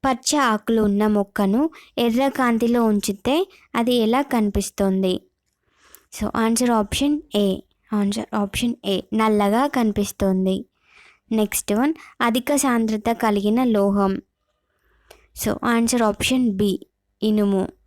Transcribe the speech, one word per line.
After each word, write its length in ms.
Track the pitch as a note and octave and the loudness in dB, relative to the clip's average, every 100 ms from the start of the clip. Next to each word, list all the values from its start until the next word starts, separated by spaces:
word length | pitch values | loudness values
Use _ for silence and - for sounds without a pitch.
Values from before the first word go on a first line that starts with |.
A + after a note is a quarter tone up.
| C4+ | -2
పచ్చ 300 | B3 - D4+ | -2 -2 0
ఆకులు 460 | C4 A3 - A3+ | 2 0 0 0
ఉన్న 240 | G#3+ G3+ G#3+ | 2 2 2
మొక్కను 640 | G#3 G3 - G3 G#3+ D#4 - - - | 2 -2 0 0 2 0 -4 -16 -2
ఎర్ర 300 | A#3+ A3+ C4+ | 0 2 0
కాంతిలో 560 | C4+ B3 A3+ A#3 A#3+ | 0 0 2 2 2
ఉంచితే 640 | A#3 G#3 - G3 - D4 G4 - _ | 2 0 -2 -4 -2 -2 -2 -8 _
అది 200 | - A#3 | -4 0
ఎలా 280 | B3 A3 A#3+ | 2 2 0
కనిపిస్తుంది? 960 | C#4 A#3+ G#3 G3+ G3 - G3 F#3+ F#3+ F#3 _ _ _ _ _ _ _ - _ - | 0 0 0 -2 -6 -2 0 0 0 -2 _ _ _ _ _ _ _ -20 _ -8
So, 100 | G#3+ - | -6 -2
ఆన్సర్ 340 | A3+ A3+ B3 | 0 2 2
ఆప్షన్ 500 | A#3 G#3 - C#4+ D4 - | 0 0 -2 0 -2 -2
ఏ. 260 | G#3 G3+ F#3 - _ _ | 0 0 -2 -8 _ _
ఆన్సర్ 420 | G#3+ G3+ G#3 A3 | -2 -2 -2 -4
ఆప్షన్ 400 | G#3+ G3+ - A#3+ A#3 | -4 -4 -2 -4 -4
ఏ. 160 | G3 F#3+ - | -4 -4 -4
నల్లగా 520 | G#3+ A3 G#3+ G3+ G#3+ C#4+ | 0 2 2 2 2 0
కనిపిస్తుంది. 1000 | C4+ A3+ G#3 G3+ - G3 F#3+ F#3+ F#3+ - _ _ - - _ _ | 0 0 0 -4 -2 0 0 0 -2 -6 _ _ -20 -20 _ _
నెక్స్ట్ 400 | A3 G#3 - - | -2 -2 -4 -4
వన్, 220 | G#3 C#4 D#4+ - - | 0 0 -2 -10 -4
అధిక 360 | A#3+ A#3 B3 D4 | 0 0 0 0
సాంద్రత 560 | C#4 A#3+ A3+ G#3+ A3 | 0 0 0 -2 -2
కలిగిన 520 | A3+ A3 G#3 G3+ A3+ | -2 0 0 0 0
లోహం. 580 | B3+ G#3+ G3 G3+ G3 F#3+ - _ _ _ _ _ _ _ _ - _ - | 2 2 2 2 0 -2 -8 _ _ _ _ _ _ _ _ -20 _ -8
So, 140 | A3 G#3 | -4 -4
ఆన్సర్ 380 | - A#3 A#3 B3 | -2 0 0 2
ఆప్షన్ 480 | A3+ G#3 - C4 B3 | 0 0 -2 0 0
బి. 360 | F#3+ G#3 F#3 - _ _ _ | 0 0 -2 -8 _ _ _
ఇనుము. 460 | G#3+ G#3+ G3+ G3 F#3+ - | 0 2 2 0 -2 -8